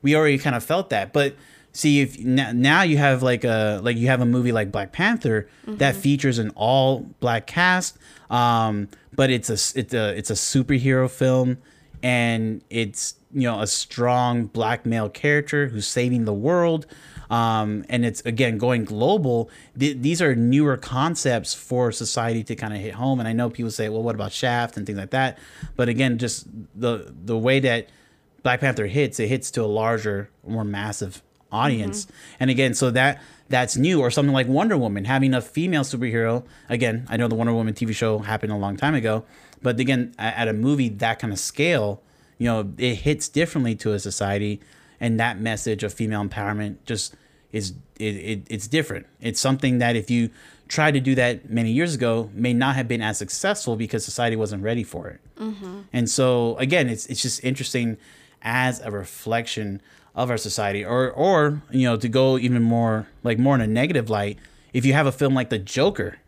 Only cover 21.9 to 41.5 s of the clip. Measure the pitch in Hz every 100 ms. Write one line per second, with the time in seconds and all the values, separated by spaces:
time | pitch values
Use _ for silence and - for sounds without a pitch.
21.9 | 107 113 - 113 113 107 110 110 104 104
22.9 | 101 127 131 113 113 120 117 117 110 110
23.9 | 110 117 110 95 - 131 120 117 - 101
24.9 | 101 95 131 131 - - - - - 123
25.9 | 120 131 120 120 - - 107 - 98 120
26.9 | 113 73 65 92 113 113 135 131 117 101
27.9 | _ _ _ _ _ 123 123 139 120 104
28.9 | 131 139 - 107 127 - - 110 104 113
29.9 | 117 107 101 101 _ - 113 104 101 107
30.9 | 104 98 - _ _ _ 107 139 120 101
31.9 | 101 - - - - 131 127 135 117 131
32.9 | 120 135 - - - _ 127 123 - 147
33.9 | 180 123 120 139 135 123 135 220 180 117
34.9 | 101 98 135 135 131 - - 175 160 135
35.9 | 123 123 117 113 120 123 - - 120 120
36.9 | 113 127 117 117 110 117 117 110 107 113
37.9 | 107 113 107 104 107 107 107 98 95 139
38.9 | 156 113 110 - - - - 123 117 127
39.9 | 131 120 - 110 110 113 107 120 143 123
40.9 | 98 113 110 117 98 -